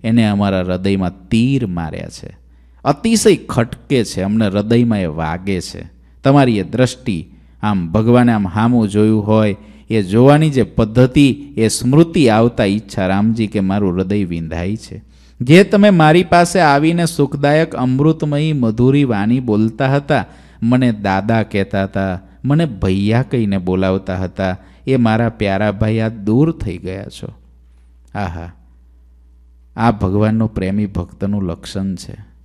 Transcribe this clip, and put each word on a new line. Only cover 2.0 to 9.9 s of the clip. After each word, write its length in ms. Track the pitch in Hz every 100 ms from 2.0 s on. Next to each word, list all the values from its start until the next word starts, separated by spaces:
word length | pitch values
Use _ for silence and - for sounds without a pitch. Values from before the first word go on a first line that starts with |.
| 82
છે. 300 | - - - _ _ _ _ 131
અતિશય 500 | 143 226 226 220 170
ખટકે 680 | - - 120 - - 135
છે, 180 | 101 -
અમને 240 | 95 110 107
હૃદયમાં 560 | 101 104 117 120 104
એ 40 | 87
વાગે 560 | 78 80 87 95 95
છે. 280 | - 87 85 _ _ _
તમારી 340 | 135 143 127 107
એ 60 |
દ્રષ્ટિ, 640 | 90 113 123 - - 87 - - _ _
આમ 300 | 107 101 85
ભગવાને 400 | 98 110 120 120
આમ 160 | 110 98
હામું 420 | 104 117 123 107
જોયું 380 | 104 107 110 104
હોય, 280 | 107 107 95 - -
એ 120 | -